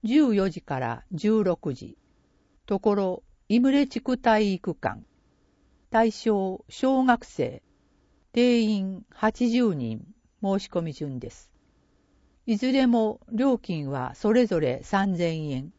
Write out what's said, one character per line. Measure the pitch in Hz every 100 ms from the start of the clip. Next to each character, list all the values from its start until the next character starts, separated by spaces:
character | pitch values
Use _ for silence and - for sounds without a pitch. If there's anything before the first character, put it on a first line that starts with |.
十 | 220 269 285
四 | 208 190
時 | 180
か | - 135
ら | 123 117 -
十 | 175 208 220
六 | 190 170 -
時。 | 127 - - _ _ _ _ _ _ -
と | 196
こ | 214 202
ろ、 | 190 180 _ _ _
イ | 220
ム | 254
レ | 277 277
地 | -
区 | - 254
体 | 233 220 208
育 | 185 -
館。 | 160 - 110 - _ _ _ _ _ _ _ _
対 | 226 226
象、 | 214 226 208 190 185 -
小 | - 262 269
学 | 262 240
生。 | - - 123 - _ _ _ _ _ _ _
定 | - 247 240
員 | 220 214 190 185 -
八 | - 220 - 247
十 | 233 240
人。 | 160 120 110 - - _ _
申 | 202 196
し | -
込 | 180
み | 165
順 | 143 143 131
で | 120
す。 | - _ _ _ _ _ _ _ _ _ _ -
い | 208
ず | 254
れ | 269 262
も | 233 220 - -
料 | 226 269 247
金 | - 165 143
は | 139 127 135
そ | 208
れ | 226 240
ぞ | 175
れ | 147 127
三 | - 196 196 180
千 | 170 160 151
円。 | 131 143